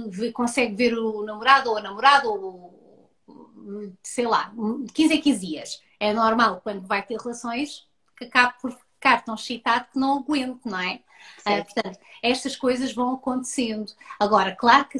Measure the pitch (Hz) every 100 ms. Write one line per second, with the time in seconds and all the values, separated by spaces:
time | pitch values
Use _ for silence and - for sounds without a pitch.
0 | 220 185 240 240 240 262 247 202 247 233
1 | 220 214 214 214 240 277 240 214 196 202
2 | 269 277 233 202 190 180 180 - - -
3 | _ _ - - - - 208 208 202 185
4 | - - 233 185 - 226 214 247 226 -
5 | 311 311 285 208 180 143 - - _ -
6 | 208 220 220 233 220 185 214 202 190 202
7 | - 220 240 240 233 240 294 - - _
8 | _ - 247 254 247 - 254 - _ _
9 | 277 226 - 220 - 226 - 233 - 269
10 | 269 285 269 294 254 254 226 185 180 -
11 | _ - - - 208 202 - 233 196 185
12 | _ - 233 262 262 - 254 247 262 214
13 | 247 262 262 254 254 - 226 214 202 -
14 | - - 208 208 190 185 220 277 285